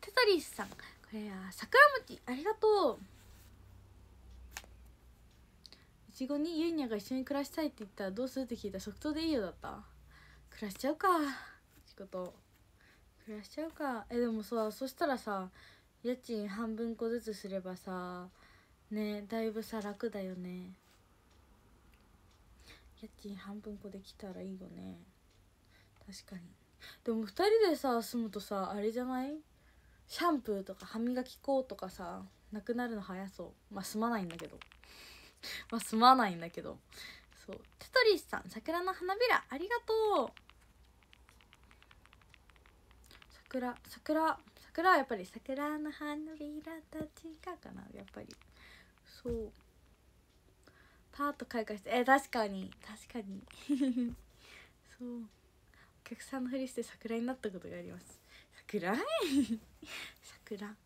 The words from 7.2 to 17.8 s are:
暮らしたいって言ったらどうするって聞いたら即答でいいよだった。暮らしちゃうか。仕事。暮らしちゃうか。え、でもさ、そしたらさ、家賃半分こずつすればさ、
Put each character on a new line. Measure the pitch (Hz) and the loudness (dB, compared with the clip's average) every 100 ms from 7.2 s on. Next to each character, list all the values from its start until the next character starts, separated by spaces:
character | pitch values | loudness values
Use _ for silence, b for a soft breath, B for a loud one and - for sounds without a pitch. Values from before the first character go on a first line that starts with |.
| 254 | 0
暮 | 277 | -2
ら | |
し | 285 | -2
た | - | 0
い | 311 | -2
っ | |
て | - | -2
言 | 208 | -14
っ | |
た | - 196 | -4 -4
ら | |
ど | 190 | -2
う | 262 | -2
す | 262 | -2
る | 254 | -4
っ | |
て | 226 | -4
聞 | 208 | -6
い | |
た | 190 | -6
ら | |
即 | 202 202 | -8 -6
答 | 302 | -2
で | 302 | 0
い | 320 | 2
い | |
よ | 285 | 2
だ | 190 | 0
っ | - | -4
た。 | - - 214 - - B B B B | -10 -10 -14 -20 -20 B B B B
暮 | - 208 | -10 -8
ら | |
し | 190 | -4
ち | 262 | -2
ゃ | |
う | 311 | 2
か。 | 392 349 285 254 B B _ - - | 4 4 4 -2 B B _ -20 -20
仕 | - | -18
事。 | 196 185 180 - - - - - b b - _ - | -10 -8 -8 -10 -20 -20 -20 -20 b b -20 _ -14
暮 | 214 | -12
ら | |
し | 202 | -10
ち | - | -6
ゃ | 320 | -6
う | |
か。 | 311 294 233 202 | -4 -4 -4 -4
え、 | 240 | 0
で | 240 | 2
も | 220 | 0
さ、 | 208 233 214 | -2 0 0
そ | 214 262 | -2 -6
し | |
た | - 330 | 0 2
ら | 254 | 2
さ、 | - 202 185 B B B B _ | 0 -4 -4 B B B B _
家 | 233 247 | -4 -4
賃 | - 226 208 | -2 -4 -4
半 | 196 226 220 | -4 -4 -2
分 | 233 220 | -4 -2
こ | 226 | -2
ず | 233 | -2
つ | 220 | -4
す | 202 196 | -8 -4
れ | 190 | -4
ば | 185 | -4
さ、 | 185 | -10